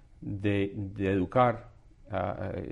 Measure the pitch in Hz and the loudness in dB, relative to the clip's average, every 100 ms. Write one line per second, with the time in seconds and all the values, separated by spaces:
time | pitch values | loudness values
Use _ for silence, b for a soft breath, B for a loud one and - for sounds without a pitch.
0 | b - - 101 104 101 98 104 98 101 | b -14 -8 -2 0 2 2 -2 -6 -2
1 | 98 98 90 127 123 110 - - - - | 2 2 2 4 4 2 -6 -20 -20 -20
2 | - 95 95 - 98 87 - | -8 -4 -2 -4 -6 -6 -8